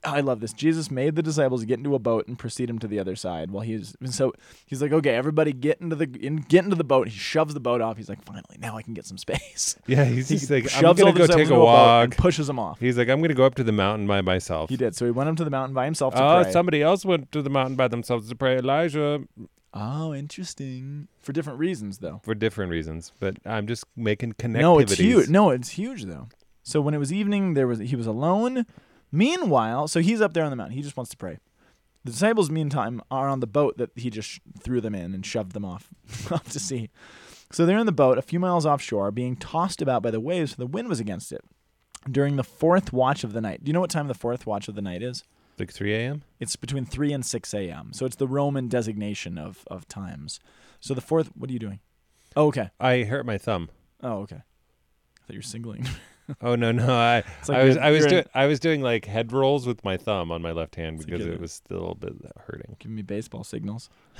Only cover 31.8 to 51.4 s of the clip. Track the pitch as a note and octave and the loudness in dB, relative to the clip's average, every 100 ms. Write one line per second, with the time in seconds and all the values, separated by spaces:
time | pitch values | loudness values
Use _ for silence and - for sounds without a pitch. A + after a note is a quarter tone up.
31.8 | _ _ C3 A2+ G3+ A3 D#3+ D#3+ D3 C#3 | _ _ -10 0 2 4 2 0 -2 -2
32.8 | A2 A#2+ - C3+ C#3 C3+ A#2 D3 C#3+ - | -4 -6 -6 -4 -2 -2 -2 0 0 0
33.8 | A#2+ - A#2+ G#2+ G2+ - - - - B2 | -6 -6 -8 -8 -12 -14 -20 -14 -4 -4
34.8 | A2 G2+ E2+ F#2+ F#2+ A2+ F#2 G2+ G2 F2+ | -4 -6 -8 -8 -6 -6 -6 -8 -10 -12
35.8 | - - - - - E3+ - C#3+ - B2+ | -16 -20 -18 -12 -6 -6 -6 -10 -6 -8
36.8 | A2 _ - - - - _ - E3+ G#3 | -8 _ -20 -20 -20 -20 _ 0 2 4
37.8 | A3 D3+ C3 B2+ - E3+ F#3 F3 D3+ C#3+ | 2 4 4 4 0 -2 0 0 2 0
38.8 | - G#2 G2+ G#2+ B2 B2+ - D#3+ F3+ - | -2 -2 -2 -2 -4 -6 -6 -4 -2 -2
39.8 | C#3+ B2 A#2 A2 B2+ F3+ D3 - B2 F#3 | -2 0 0 -4 -2 -2 -4 -6 -8 -6
40.8 | A#3+ C3+ G#2 F2+ - - - _ _ _ | -4 -4 -4 -8 -10 -14 -16 _ _ _
41.8 | _ - C#3 C3+ C#3 C#3 B2+ - D#3+ F#3 | _ -16 -4 0 0 0 -4 0 2 4
42.8 | G3 B2 C3 C#3+ A#2 A2 A2 - C#3 E3 | 2 0 0 0 -4 -6 -6 -6 -4 -2
43.8 | F3+ E3 C#3+ A#2 A#2+ B2 - G2+ G#2 G#2 | -2 -2 -6 -6 -6 -6 -6 -6 -6 -10
44.8 | G2 F2+ A#2+ B2 - _ _ - F#2+ - | -8 -8 -8 -12 -16 _ _ -12 -10 -6
45.8 | G2+ G#2+ B2 D3 - - A2+ - B2+ C#3 | -4 -2 -4 -8 -12 -12 -10 -8 -6 -6
46.8 | B2 - D3 C#3+ A#2+ A#2 - G#2 F#2 D#2 | -6 -4 -2 -2 -4 -8 -6 -6 -6 -10
47.8 | - - C3 - C3+ C#3 C#3+ C#3 B2 B2 | -14 -8 -6 -4 -4 -2 -2 -2 -2 -2
48.8 | A2+ G#2+ G#2 G2+ - F2 D#2 F#2 - F#2 | -2 -4 -6 -8 -10 -10 -12 -16 -16 -16
49.8 | - G#2 F#2 C#2+ D2+ - _ _ _ _ | -14 -14 -12 -12 -14 -16 _ _ _ _
50.8 | - C3 - D#3+ D#3+ - | -8 -8 -2 -2 -2 -6